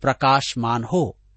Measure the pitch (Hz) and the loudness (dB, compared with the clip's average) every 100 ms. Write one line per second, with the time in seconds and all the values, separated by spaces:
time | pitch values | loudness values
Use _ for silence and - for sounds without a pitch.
0 | 139 127 135 135 135 - 117 117 113 180 | -2 0 2 2 0 -4 -2 -2 -2 -2
1 | 135 - _ | -2 -6 _